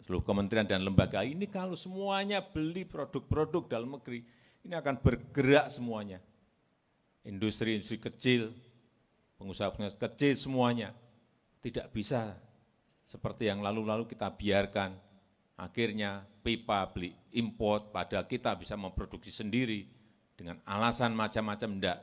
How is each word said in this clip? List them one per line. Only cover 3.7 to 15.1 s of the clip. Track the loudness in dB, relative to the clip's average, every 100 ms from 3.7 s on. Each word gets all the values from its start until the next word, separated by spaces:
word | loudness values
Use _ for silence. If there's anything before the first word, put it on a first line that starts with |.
| -4 -4 -8
negeri, | -8 -10 -10 -20 -20 _
ini | -8 -2
akan | 0 2
bergerak | 4 2 0 2 8 8 6
semuanya. | -2 -4 -4 -6 -10 -16 _ _ _ _ _ _ _ _ _
Industri-industri | -10 0 0 2 2 0 -2 -6
kecil, | -6 0 4 6 4 -6 -20 _ _ _ _ _ _ -14
pengusaha-pengusaha | -10 -2 -2 -2 -4 -4 -6
kecil | 2 4
semuanya. | 4 0 2 4 2 -2 -10 -20 _ _ _ _ _
Tidak | -8 -6 -4
bisa | -4 0 0 -2 -8 -18 _ _ _ _ _ -20
seperti | -10 -8 0 0
yang | 2
lalu-lalu | 0 0 0 -2 -4
kita | -6 -6
biarkan. | -2 2 4 4 0 -2 -6 -18